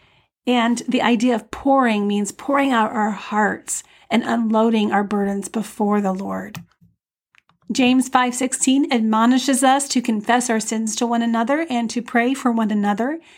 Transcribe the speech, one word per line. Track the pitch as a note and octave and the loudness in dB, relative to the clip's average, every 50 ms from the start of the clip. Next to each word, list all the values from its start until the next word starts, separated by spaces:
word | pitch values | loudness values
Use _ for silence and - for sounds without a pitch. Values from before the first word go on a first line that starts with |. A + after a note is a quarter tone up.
| _ _ _ _ _ _ _ _ _ | _ _ _ _ _ _ _ _ _
And | - B3 A#3+ A3+ A#3 A#3+ A#3+ A#3+ - | -2 0 2 2 2 0 -2 -2 -2
the | - B3+ | -2 0
idea | - G#3+ A#3+ G#3+ A3+ B3+ A#3+ | 2 2 2 2 2 2 0
of | G#3+ - - | 0 -4 -8
pouring | - - - C#4+ C4+ C4+ B3+ A#3 G#3+ G#3 G3+ | -12 -4 0 2 4 4 4 4 2 0 0
means | G3+ G#3 G#3 G#3 G3 | 0 0 0 -2 -4
pouring | - - - - C#4 C#4 C#4 C#4 | -6 -8 -4 -2 0 0 2 2
out | B3+ A3+ F#3+ - | 2 0 0 0
our | - A3+ G#3 G#3+ | -2 -2 -2 -2
hearts | G#3 F#3 - - A3 G#3 G#3+ G3 F#3+ - - - - - - _ _ _ _ - | -4 -6 -8 -4 -2 0 0 0 -2 -4 -8 -10 -10 -10 -10 _ _ _ _ -2
and | - A3+ A#3+ | -2 0 0
unloading | - A#3 A#3 A#3 A3 A3+ G#3+ A3 A#3 A3+ A3 G#3 G#3+ | 0 0 0 0 2 2 2 4 4 2 2 2 2
our | G#3 G3 G#3 | 2 0 0
burdens | G3 G#3 G3+ G3+ G3 G3+ G3+ G3 - | 0 0 -2 0 -2 -2 -4 -6 -6
before | - A3+ G3+ - - - A3 G3+ G#3 G#3 | -6 -6 -6 -6 -4 -2 0 0 2 2
the | G3+ F#3+ F#3 | 0 0 -2
Lord. | F#3 G3 G3 F#3+ F#3+ F#3 G3+ G#3+ - - - _ _ _ _ _ _ _ _ _ _ _ _ _ _ _ _ _ _ _ - | -4 -6 -8 -8 -8 -10 -10 -14 -16 -18 -20 _ _ _ _ _ _ _ _ _ _ _ _ _ _ _ _ _ _ _ -6
James | G#3+ - B3+ B3 B3+ C4 B3+ B3+ | -2 2 2 4 4 2 2 2
five | - B3+ B3 B3 B3 | 2 0 2 0 -2
sixteen | - C4+ B3+ - - - C4+ C4 C#4 D4 E4 C4+ | -2 -4 -4 -4 -2 0 2 2 2 2 2 0
admonishes | A#3 A3 A3 A3 A3 A3+ A#3+ B3+ C4 B3+ C4+ C4+ B3 C4+ | 0 2 2 2 4 4 4 4 4 2 2 2 2 4
us | C4 C4 C#4+ C#4 - | 4 4 2 0 -2
to | - B3+ | -2 -2
confess | A#3+ - A3 G#3 G#3 - A#3 B3 A#3+ - | -2 0 -2 -2 0 0 0 0 0 0
our | A3+ A3 | -2 -2
sins | G#3+ - A3+ A3 A3+ A3 G#3+ - | -2 -4 -4 -4 -4 -4 -4 -2
to | B3 A#3 | -2 -2
one | A#3 A#3 A#3 | 0 0 0
another | A#3 A3+ A3+ A#3 A3+ C#4 D#4 E4 E4 | 0 0 0 0 0 0 -2 -2 -2
and | C4 A#3+ A#3 A3 | -2 -2 -2 -4
to | - A#3+ | -4 -6
pray | A#3 - - A#3+ A#3 B3 C4+ | -6 -2 0 0 0 0 0
for | C4+ - B3+ | -2 -2 0
one | A#3 A3+ A3+ G#3 | 0 0 0 0
another | G#3+ G#3 G3+ G3+ G3+ G3 A3+ C4+ D#4 E4 - - - | 0 0 0 0 0 0 -2 -4 -4 -6 -10 -16 -20